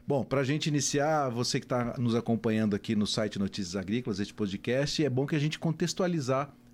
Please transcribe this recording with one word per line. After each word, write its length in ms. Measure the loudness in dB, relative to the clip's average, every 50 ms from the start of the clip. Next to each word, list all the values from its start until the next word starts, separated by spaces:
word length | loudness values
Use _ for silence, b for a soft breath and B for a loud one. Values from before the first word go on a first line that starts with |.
| B
Bom, 160 | 0 0 0 2
pra 220 | 2 0 0 2
gente 220 | 2 0 0 0
iniciar, 640 | 0 0 2 0 0 0 2 2 2 2 2 2 0
você 280 | 0 -2 -2 0 -2 -2
que 60 | -2
tá 280 | -2 -2 0 0 -2 -2
nos 180 | 0 0 2 2
acompanhando 640 | 2 2 2 0 2 2 2 2 4 2 2 2
aqui 180 | 0 0 0 0
no 120 | 2 2
site 320 | 2 2 0 0 0 0 -2
Notícias 360 | -4 -2 -2 -4 -6 -4 -4
Agrícolas, 460 | -6 -4 -2 -2 -2 -2 -2 -2 -2
este 140 | -2 -4 -2
podcast, 680 | -4 -4 -2 -2 -4 -4 -2 0 0 0 0 0 0 0
é 60 | 0
bom 180 | 2 0 0
que 80 | 0 0
a 40 | 0
gente 200 | 0 0 -2 -2
contextualizar, 960 | -2 -2 -2 0 -2 -4 -2 0 0 0 0 0 0 0 0 0 0 -4 -8 -20 -20 -20